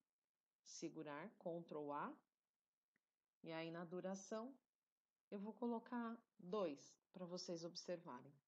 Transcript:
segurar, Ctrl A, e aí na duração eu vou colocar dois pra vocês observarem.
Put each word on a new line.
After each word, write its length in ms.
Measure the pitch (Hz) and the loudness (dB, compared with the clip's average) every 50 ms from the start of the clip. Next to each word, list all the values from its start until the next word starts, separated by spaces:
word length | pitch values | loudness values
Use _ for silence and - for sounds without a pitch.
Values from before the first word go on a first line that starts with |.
| _ _ _ _ _ _ _ _ _ _ _ _ - | _ _ _ _ _ _ _ _ _ _ _ _ -16
segurar, 600 | - - - 175 156 151 160 151 147 143 147 165 226 - | -12 -6 -2 -2 -2 0 -2 -4 -2 -2 -2 -4 -6 -6
Ctrl 560 | - - 180 165 170 165 - 170 151 147 143 | -4 -2 0 0 0 -2 -2 -2 0 0 2
A, 240 | 143 147 175 240 302 - - _ _ _ _ _ _ _ _ _ _ _ _ _ _ _ _ _ _ _ _ _ _ _ | 2 2 2 0 -2 -4 -12 _ _ _ _ _ _ _ _ _ _ _ _ _ _ _ _ _ _ _ _ _ _ _
e 100 | - 160 | -6 -2
aí 180 | 160 160 165 165 | -2 0 0 0
na 140 | 165 170 180 | 0 -2 -2
duração 720 | 165 180 180 175 185 190 185 190 - 220 220 226 262 277 - _ _ _ _ _ _ _ _ _ _ _ _ _ - | -2 -2 0 0 0 0 -2 -2 -2 -2 -2 -2 -4 -6 -12 _ _ _ _ _ _ _ _ _ _ _ _ _ -6
eu 80 | 202 208 | -4 -2
vou 140 | 196 220 | -2 -2
colocar 680 | 214 - 247 240 233 226 233 - 247 240 233 226 233 - - _ _ - | 0 2 4 4 4 4 2 0 0 2 2 0 0 -4 -8 _ _ -10
dois 600 | 175 175 196 214 190 160 143 - - - - - _ _ | -2 2 6 6 6 6 4 2 -6 -14 -20 -20 _ _
pra 140 | - 180 185 | -6 -4 -2
vocês 380 | 170 180 180 - - 175 165 165 | -2 -2 -2 0 0 0 0 -2
observarem. 680 | 170 175 - - - 180 170 175 156 123 123 131 139 151 - _ | -2 -4 -2 0 0 0 0 -2 -4 -6 -6 -8 -10 -14 -18 _